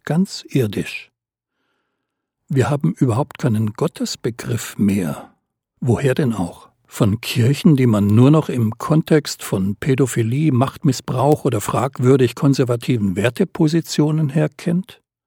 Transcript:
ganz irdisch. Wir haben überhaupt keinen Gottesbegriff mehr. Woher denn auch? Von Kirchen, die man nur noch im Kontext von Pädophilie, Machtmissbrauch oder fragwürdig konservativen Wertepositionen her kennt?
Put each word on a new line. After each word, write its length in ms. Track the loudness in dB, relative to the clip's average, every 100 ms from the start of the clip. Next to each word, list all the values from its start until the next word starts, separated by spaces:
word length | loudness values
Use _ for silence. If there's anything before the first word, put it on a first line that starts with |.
ganz 400 | -4 -2 -2 -6 -6
irdisch. 640 | -4 -2 -4 -8 -12 -18 _ _ _ _ _ _ _ _ _ _ _ _ _ -4
Wir 200 | -2 0
haben 220 | 0 -2
überhaupt 440 | 0 0 0 -4 -4
keinen 360 | -2 0 -2
Gottesbegriff 1040 | -2 -6 -4 -8 -6 -8 -8 -8 -8 -8 -2
mehr. 580 | 0 0 -4 -8 -14 _ _ _ _ _
Woher 360 | -2 0 2 0
denn 180 | -2
auch? 400 | -2 -6 -10 -20 _ _ -2
Von 260 | 0 0
Kirchen, 540 | -4 0 0 4 4 4
die 120 | 4
man 180 | 2 4
nur 240 | 6 6
noch 200 | 6 2
im 280 | -2 -4 -4
Kontext 640 | -2 0 2 0 0 -12
von 340 | -6 -4 -2 -4
Pädophilie, 760 | -2 0 0 0 -2 0 0
Machtmissbrauch 920 | 2 0 0 -2 -2 -4 0 2 2
oder 160 | 0 -4
fragwürdig 760 | -4 -2 -4 0 2 4 2 0
konservativen 800 | 0 2 0 -2 -2 -2 0 0
Wertepositionen 1120 | -2 0 -4 0 0 0 -4 -2 0 0 -2
her 180 | 0 -2
kennt? 540 | -4 -4 -4 -6 -16 _ _